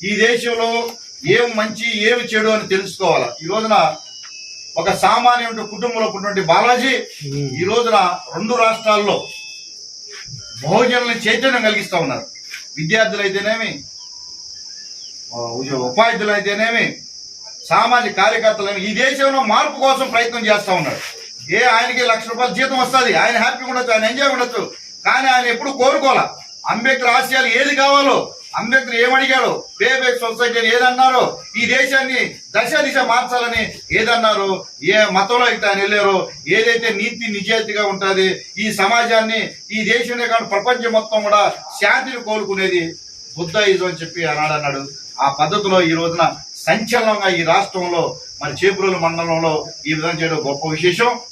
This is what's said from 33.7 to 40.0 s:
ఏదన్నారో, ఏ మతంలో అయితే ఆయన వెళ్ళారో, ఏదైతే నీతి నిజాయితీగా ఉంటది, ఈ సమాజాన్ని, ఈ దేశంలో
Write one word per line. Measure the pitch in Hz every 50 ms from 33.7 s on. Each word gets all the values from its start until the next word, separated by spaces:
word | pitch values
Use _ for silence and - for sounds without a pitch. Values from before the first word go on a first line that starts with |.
| - - - -
ఏదన్నారో, | 160 196 220 214 202 - 220 220 208 202 196 196 190 180 - - - - 131
ఏ | 165 202 214 214
మతంలో | 196 190 190 196 196 240 240 240
అయితే | 240 214 - 220 202
ఆయన | 196 196
వెళ్ళారో, | 196 196 208 208 202 196 196 185 165 - - - - 147
ఏదైతే | 180 220 226 240 240 226 233 226
నీతి | 208 196 208 220 - - 233 220
నిజాయితీగా | 208 202 190 196 220 226 220 214 208 208 208 196
ఉంటది, | 196 190 196 190 190 190 190 185 180 - - - - 196
ఈ | 214 220 -
సమాజాన్ని, | - 190 202 233 233 233 226 233 220 220 220 220 220 196 - - - - -
ఈ | 202 220 214 196
దేశంలో | 226 247